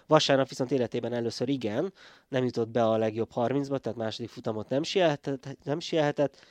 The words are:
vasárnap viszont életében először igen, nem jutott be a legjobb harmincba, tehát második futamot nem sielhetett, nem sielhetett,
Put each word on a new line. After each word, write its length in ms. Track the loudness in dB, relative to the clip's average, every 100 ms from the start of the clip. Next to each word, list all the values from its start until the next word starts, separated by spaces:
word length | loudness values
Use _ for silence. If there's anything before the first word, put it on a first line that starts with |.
| 4
vasárnap 420 | 4 6 2 2
viszont 220 | -2 -2
életében 420 | 0 0 -2 -4
először 360 | -2 -4 -2 -2
igen, 440 | -2 -2 -2 -4 -6 -20 -20 -6
nem 160 | -2
jutott 240 | 0 0 -2
be 160 | 2
a 120 | 2 4
legjobb 360 | 2 0 -4
harmincba, 460 | 0 0 0 -2 -4
tehát 200 | -4 -4
második 320 | -6 -6 -10
futamot 380 | -8 -6 -6 -2
nem 140 | -2
sielhetett, 760 | 0 2 2 2 -4 -8 -8 -10
nem 180 | -6 -6
sielhetett, 600 | -2 0 2 2 0 -2 -20